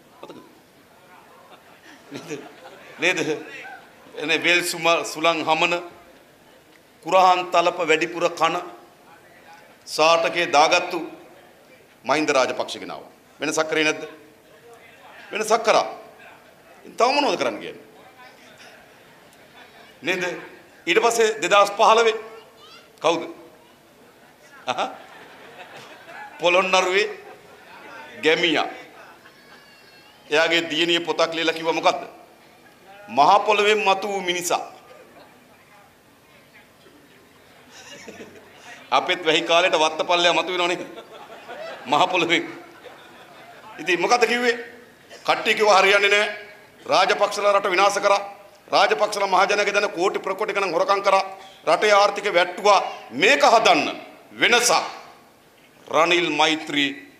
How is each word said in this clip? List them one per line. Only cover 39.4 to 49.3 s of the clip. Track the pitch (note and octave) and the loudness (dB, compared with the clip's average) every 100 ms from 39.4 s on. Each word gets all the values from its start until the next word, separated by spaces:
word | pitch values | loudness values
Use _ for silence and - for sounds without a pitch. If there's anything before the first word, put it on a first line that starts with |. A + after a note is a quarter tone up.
කාලේට | E3+ E3+ F#3 F3 | 2 2 2 2
වත්ත | D#3 D#3 F#3 | 0 -2 -2
පල්ලෙයා | F3 F3 | 2 2
මතු | E3+ E3 | 2 -2
වෙනව | F3+ F3 | -4 -2
නේද? | F3 - - - - - - - - - - | -4 -8 -16 -20 -20 -20 -20 -18 -16 -14 -14
මහ | A#2 D3+ F#3 | -4 0 0
පොළොවෙන්. | F3+ E3 E3 - - - - - - - - - - - - - - | 0 -2 -2 -4 -14 -20 -20 -20 -20 -20 -20 -20 -20 -20 -20 -20 -12
ඉතින් | D#3+ F3 | -4 -2
මොකද්ද | F#3+ A#3+ A3 | 2 2 2
කිව්වේ? | A#3+ B3 A#3 - - - - - - | 2 0 -2 -8 -18 -20 -20 -20 -8
කට්ටිය | - E3 A3+ G#3+ | -2 -2 0 2
කිව්වා | G#3 G3 | 4 6
"හරියන්නේ | G3 G3+ G3+ | 6 4 4
නෑ. | G#3 G#3+ - - - - - - | 2 0 -6 -16 -20 -20 -18 0
රාජපක්ෂලා | D#3 G3 G#3 G3+ G3+ G3+ | 2 2 2 0 0 0
රට | G3 G3 | 2 0
විනාශ | F3+ G3 G3+ | 2 2 2
කරා. | G3+ G3 - - - - - | 2 0 -2 -16 -20 -20 -2
රාජපක්ෂලා | D3 G3+ G#3+ G#3 G3+ | 2 2 2 -2 -2
මහජනගේ | G3 | 0